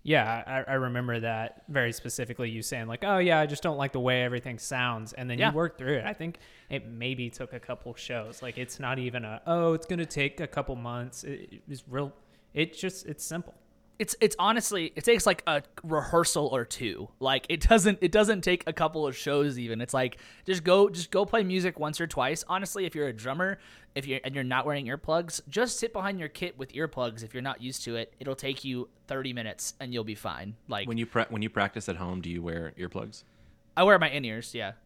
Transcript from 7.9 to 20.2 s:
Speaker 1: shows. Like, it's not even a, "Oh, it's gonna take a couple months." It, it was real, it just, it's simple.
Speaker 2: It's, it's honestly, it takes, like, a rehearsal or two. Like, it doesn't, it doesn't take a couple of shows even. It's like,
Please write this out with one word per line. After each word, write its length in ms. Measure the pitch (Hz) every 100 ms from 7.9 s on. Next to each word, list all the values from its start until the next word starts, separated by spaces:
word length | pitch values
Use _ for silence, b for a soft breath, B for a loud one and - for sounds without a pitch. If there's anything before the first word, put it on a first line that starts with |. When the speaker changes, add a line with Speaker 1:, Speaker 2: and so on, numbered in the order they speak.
| 117
Speaker 1:
shows. 460 | - 120 110 -
Like, 160 | 127 117
it's 220 | 123 -
not 180 | 127 131
even 280 | 123 123 110
a, 160 | 110 -
"Oh, 280 | 170 165
it's 120 | 160 -
gonna 200 | 180 165
take 340 | 147 139 143
a 80 | 156
couple 300 | - 139 123
months." 480 | 117 120 123 - -
It, 240 | 143 -
it 100 | - -
was 160 | 135 -
real, 260 | 131 139 - b b b
it 240 | 147 160 -
just, 300 | 185 180 -
it's 180 | 147 -
simple. 300 | 165 - - _ _ _ _
Speaker 2:
It's, 160 | 214 -
it's 120 | 214 -
honestly, 540 | 190 226 - 196 160 -
it 80 |
takes, 220 | 233 233 214
like, 180 | 180 -
a 160 | 147 - -
rehearsal 640 | 160 156 - 170 165 160 147
or 160 | 131
two. 460 | 117 - 117 - 104 _
Like, 260 | 131 135 -
it 100 | 160 -
doesn't, 320 | 226 190 202
it 140 | 180
doesn't 320 | 214 208 202 175
take 180 | 180 -
a 60 |
couple 340 | 160 156 160 147
of 80 |
shows 460 | 123 143 143 147 123
even. 220 | 117 113
It's 120 | 120
like, 260 | 131 127 -